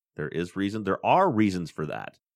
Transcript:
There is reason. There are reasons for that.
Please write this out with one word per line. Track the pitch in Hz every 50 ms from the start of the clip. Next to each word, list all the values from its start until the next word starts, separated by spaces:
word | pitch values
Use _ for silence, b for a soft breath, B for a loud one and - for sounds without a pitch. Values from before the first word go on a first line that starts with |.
| _ _ _
There | - 78 71
is | - 80 87 87 -
reason. | 95 98 101 107 110 104
There | 95 95 - -
are | 107 135 175 196 185
reasons | 127 107 110 101 92 90 85 73
for | - - 78
that. | 73 53 53 - - _ _ _ _ _